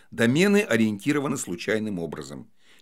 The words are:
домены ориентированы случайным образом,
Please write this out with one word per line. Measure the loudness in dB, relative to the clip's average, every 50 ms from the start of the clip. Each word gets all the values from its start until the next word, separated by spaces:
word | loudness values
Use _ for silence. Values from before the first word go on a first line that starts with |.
| -20 -14
домены | -2 2 2 4 4 4 4 6 4 4
ориентированы | 4 2 2 2 2 2 0 -2 -2 -2 0 0 0 -2 -4 -4
случайным | -4 -8 -8 -6 -2 -2 -2 -2 -2 -4 -6 -6
образом, | -6 -6 -8 -10 -12 -12 -14 -16 -16 -18 _ _ _ -20 -20 -16